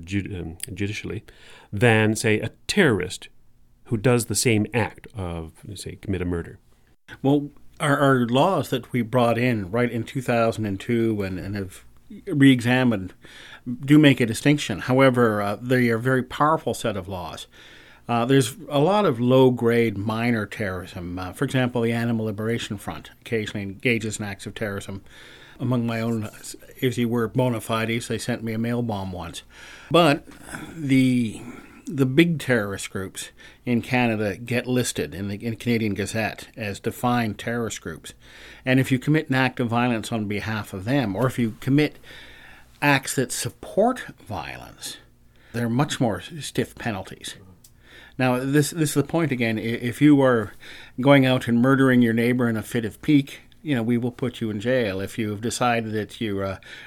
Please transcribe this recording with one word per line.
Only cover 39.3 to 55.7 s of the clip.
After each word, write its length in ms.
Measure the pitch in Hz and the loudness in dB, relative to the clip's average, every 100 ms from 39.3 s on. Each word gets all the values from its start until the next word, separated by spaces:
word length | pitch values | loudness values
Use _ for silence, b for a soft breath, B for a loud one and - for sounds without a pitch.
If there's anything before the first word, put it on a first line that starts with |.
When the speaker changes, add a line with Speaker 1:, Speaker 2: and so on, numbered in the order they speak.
| 131 | 0
Speaker 2:
act 240 | 127 - | 0 0
of 100 | 117 | -2
violence 420 | 117 123 113 101 | 0 0 -2 -4
on 140 | 113 101 | -4 -4
behalf 480 | 101 107 110 98 | -4 -4 -6 -6
of 100 | 98 | -8
them, 320 | 107 143 107 92 | -2 0 0 0
or 120 | 123 | 0
if 100 | 127 | 0
you 180 | 117 - | -2 -2
commit 400 | - 143 147 - B B B B B B B - | 0 2 2 -4 B B B B B B B -2
acts 320 | 143 139 - - | 2 2 0 -4
that 160 | 123 | -4
support 720 | - 120 - - - 233 247 - - - | -4 -8 -10 -6 2 2 0 -8 -16 -12
violence, 720 | 92 69 62 58 - - - - _ _ b b | -10 -10 -12 -16 -16 -16 -16 -20 _ _ b b
there 140 | 117 117 | -4 -2
are 20 | |
much 320 | 120 147 - | 0 0 0
more 200 | 117 90 | 0 -2
stiff 520 | - 160 - - 110 | -8 -12 -8 -4 -4
penalties. 640 | - 117 98 - - - - - - - B B B B B | -4 -6 -6 -10 -14 -14 -16 -20 -20 -20 B B B B B
Now, 220 | 127 123 | 0 0
this, 320 | 135 147 143 | 2 2 2
this 180 | 170 151 | 0 0
is 60 | 143 | 0
the 80 | |
point 280 | 135 165 151 | 0 0 0
again. 260 | 123 113 110 | 0 0 -2
I-, 40 | |
if 400 | 113 117 120 - | -2 -4 -4 4
you 200 | 147 139 | 6 8
are 320 | 131 120 104 - B B B - | 6 4 0 -8 B B B 0
going 260 | 139 139 131 | 6 6 6
out 220 | 127 - | 2 2
and 140 | 117 | 4
murdering 400 | 131 135 131 123 | 6 6 6 6
your 120 | 117 | 4
neighbor 360 | 113 120 127 117 | 4 2 2 0
in 80 | 110 | -2
a 60 | |
fit 220 | - 120 110 | -4 -4 -4
of 160 | - | -4
pique, 380 | - 143 139 - - - | 2 4 2 -8 -20 -12
you 120 | 156 123 | -4 -2
know, 80 | |
we 140 | 113 120 | 0 0
will 140 | 123 | -2
put 300 | - 123 - | -4 -6 -4
you 80 | 110 | -6
in 100 | 104 | -4
jail. 400 | 113 131 107 95 | 0 0 0 -2
If 200 | 95 - | -6 -4
you 100 | 107 | -4
have 120 | 104 | -4
decided 520 | 113 - 123 | -4 0 0